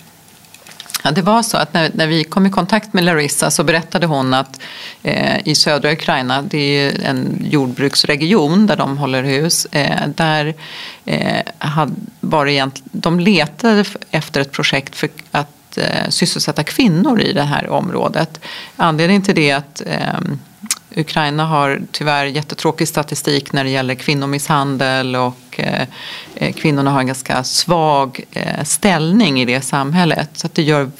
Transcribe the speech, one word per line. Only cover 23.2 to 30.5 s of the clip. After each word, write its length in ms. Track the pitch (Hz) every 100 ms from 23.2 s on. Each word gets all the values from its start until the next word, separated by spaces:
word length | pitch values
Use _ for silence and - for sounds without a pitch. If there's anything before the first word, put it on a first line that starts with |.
| - 143 135
när 100 | 143
det 60 | 135
gäller 260 | 135 127 127
kvinnomisshandel 1200 | - 143 139 143 - 151 139 135 135 131 131 127
och, 440 | 123 127 - -
eh, 280 | - - 127 - - - - -
eh, 180 | 147
kvinnorna 380 | - 160 143 139
har 80 | 139
en 80 | 127
ganska 360 | 131 - 135
svag, 800 | 127 - - 170 156 143 135 - -
eh, 320 | - - -
ställning 800 | 151 - 208 170 156 202 190 135
i 40 | 120
det 160 | 127
samhället. 680 | 131 147 139 170 170 - 151
Så 140 | -
att 80 | 165